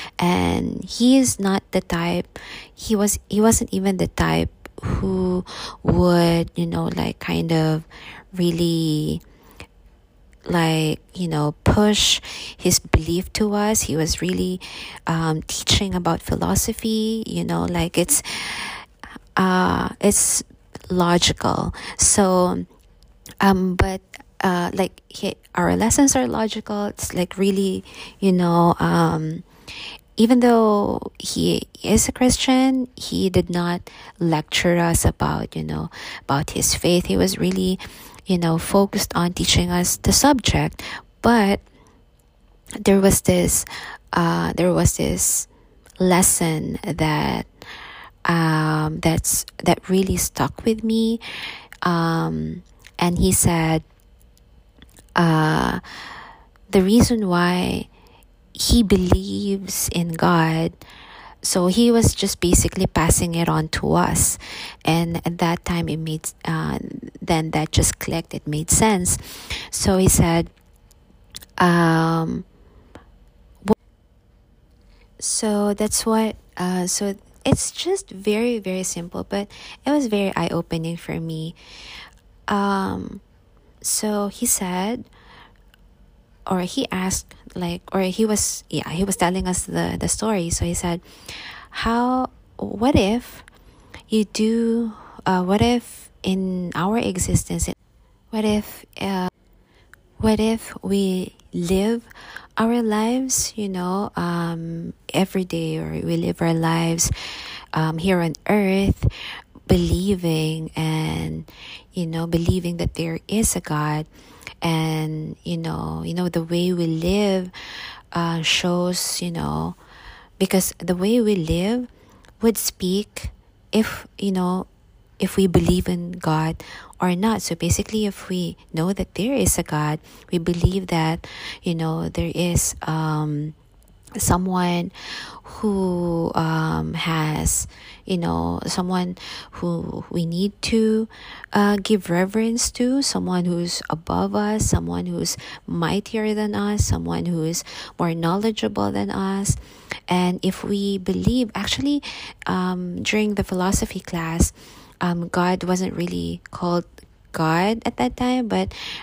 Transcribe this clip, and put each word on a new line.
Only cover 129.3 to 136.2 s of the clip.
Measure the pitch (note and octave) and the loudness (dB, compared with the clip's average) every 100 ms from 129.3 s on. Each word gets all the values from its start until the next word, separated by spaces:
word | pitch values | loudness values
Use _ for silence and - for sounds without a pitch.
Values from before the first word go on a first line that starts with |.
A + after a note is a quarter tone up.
is | C4+ F#3 - | 2 2 0
a | |
God, | E3+ D3+ D3+ D#3 - - - | -2 -2 -2 -4 -8 -20 -6
we | E3+ | -4
believe | E3+ E3+ E3+ F#3+ F#3 | -2 0 0 0 -2
that, | E3+ D#3+ E3 - - - - | 0 0 -2 -8 -16 -14 -8
you | - | -4
know, | E3 D#3+ D#3+ E3 | -2 -2 -2 -4
there | E3 E3+ | -4 -4
is, | - F3 E3+ - - | -2 0 0 -2 -6
um, | - D#3+ D#3 D3+ D3+ D3 D3+ D#3 _ - _ - - A3 | -4 -2 0 -2 -2 -4 -6 -10 _ -20 _ -20 -14 -4
someone | - F3+ F#3 F#3 F3 F3 F3 - - - - - - - | 2 2 2 0 2 0 -4 -8 -14 -14 -14 -18 -18 -4
who, | G#3+ G3 F#3 F3 F3 E3+ | -2 0 0 0 0 0